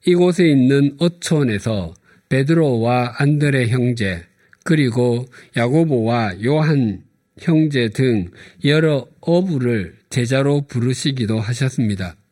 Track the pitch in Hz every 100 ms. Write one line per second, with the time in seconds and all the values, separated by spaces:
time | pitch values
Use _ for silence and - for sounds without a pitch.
0 | - 175 180 175 175 139 127 139 143 139
1 | 170 175 - 156 135 104 113 107 85 -
2 | _ _ _ 135 139 165 156 120 113 123
3 | 123 117 143 147 147 135 120 127 123 117
4 | 101 87 - _ _ _ - 156 135 117
5 | 123 120 127 - - - 120 147 165 131
6 | 110 120 110 92 113 151 156 147 117 95
7 | - _ _ - - 156 156 139 117 107
8 | 131 110 87 - - _ 143 151 160 143
9 | - _ - 170 190 147 123 117 85 -
10 | _ - 120 131 139 147 143 123 120 127
11 | 156 135 107 110 104 120 131 131 113 101
12 | 90 - _